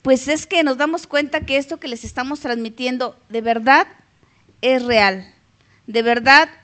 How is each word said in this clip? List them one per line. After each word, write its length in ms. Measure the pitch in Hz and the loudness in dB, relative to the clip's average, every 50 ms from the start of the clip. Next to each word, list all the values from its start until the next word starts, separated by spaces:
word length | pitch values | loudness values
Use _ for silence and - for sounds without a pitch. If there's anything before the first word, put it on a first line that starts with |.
Pues 260 | _ 262 262 254 262 | _ 2 2 2 2
es 180 | 269 302 302 - | -4 -4 -4 -4
que 180 | _ - 339 320 | _ -2 0 0
nos 140 | 285 262 | 0 0
damos 300 | 247 294 311 330 349 - | -2 -2 -4 -4 -6 -8
cuenta 380 | _ - 285 302 277 - 311 311 | _ -4 -4 -2 -2 -6 -8 -4
que 100 | - 269 | -2 -4
esto 240 | 277 277 277 330 320 | -4 -2 -4 -12 -12
que 80 | - | -10
les 160 | 269 240 226 - | -12 -12 -12 -14
estamos 380 | - - 262 254 269 294 294 | -12 -10 -8 -8 -8 -10 -10
transmitiendo 720 | - 262 240 233 226 226 220 - 247 254 254 247 247 226 - _ _ _ | -6 -6 -6 -6 -6 -10 -10 -6 -6 -6 -4 -4 -6 -8 -8 _ _ _
de 100 | 208 226 | -8 -4
verdad 480 | 220 233 226 226 220 254 269 311 403 - - _ _ _ _ _ _ _ _ _ _ _ _ _ | -2 -2 -2 0 4 4 4 4 4 0 -8 _ _ _ _ _ _ _ _ _ _ _ _ _
es 220 | - 254 262 254 240 | 0 0 0 0 0
real, 480 | 240 240 220 208 196 190 190 185 - _ _ _ _ _ _ _ _ _ _ _ | 0 2 2 2 2 0 -4 -12 -18 _ _ _ _ _ _ _ _ _ _ _
de 140 | - 208 233 | -4 -4 0
verdad 480 | 226 233 233 233 226 262 277 294 320 311 - _ | 0 2 0 2 4 6 6 6 6 4 -4 _